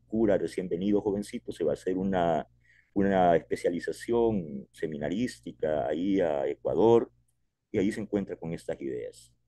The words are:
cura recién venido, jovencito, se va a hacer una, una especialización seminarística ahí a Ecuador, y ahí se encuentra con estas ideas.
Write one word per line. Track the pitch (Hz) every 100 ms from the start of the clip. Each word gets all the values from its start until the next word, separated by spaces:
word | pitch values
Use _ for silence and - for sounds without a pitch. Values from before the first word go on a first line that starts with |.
| -
cura | 110 110 92
recién | 85 - 92
venido, | 87 101 101
jovencito, | 104 98 104 120 -
se | 80
va | 78
a |
hacer | 71 90 92
una, | 95 92 85 78 - _ _ _ _
una | - 98 95 87 85
especialización | - 92 92 85 - - - 117 117 107 76 69 -
seminarística | - 80 73 73 92 120 - 85 - 78 76 64
ahí | 78 95 95
a | 85 73 67
Ecuador, | 71 67 71 110 117 - _ _ _ _ _ _
y | 107
ahí | 98
se | 107
encuentra | 104 101 95 90
con | 82
estas | 82 - 78
ideas. | 67 62 52 - - _